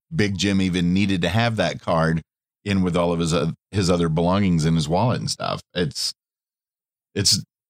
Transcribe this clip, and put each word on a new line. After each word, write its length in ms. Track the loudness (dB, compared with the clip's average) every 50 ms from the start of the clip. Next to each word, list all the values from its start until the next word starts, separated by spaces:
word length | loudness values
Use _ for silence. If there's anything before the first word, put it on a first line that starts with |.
| _ _ -2
Big 220 | 0 0 0 0
Jim 240 | 0 0 0 2 2
even 320 | 2 2 0 0 2 2
needed 300 | 2 2 2 0 0 0
to 60 | -2 0
have 280 | 0 0 0 0 0
that 240 | 0 -2 -2 -2 -4
card 400 | -4 -2 0 0 2 0 0 -2 -6 _ _ _ _ _ _ _ _
in 180 | -2 0 0
with 140 | 0 0 0
all 160 | 0 0 0
of 80 | 0 0
his, 120 | 0 0
uh, 200 | 0 0 -2 -2 -4 -8 _ _
his 180 | -4 0 0 2
other 200 | 2 2 2 0
belongings 580 | 0 0 2 2 2 2 2 2 2 2 2
in 80 | 2 2
his 140 | 0 0 0
wallet 320 | 0 0 0 0 0 -2
and 100 | -4 -6
stuff. 320 | -6 -6 -6 -6 -6 -8 -10 _ -6
It's, 380 | -4 -4 -4 -4 -6 -8 -8 -8 _ _ _ _ _ _ _ _ _ _ _ _ _ _ _ _ _ _ _ -4
it's, 280 | 0 0 2 0 0 -2 -8 _ _ _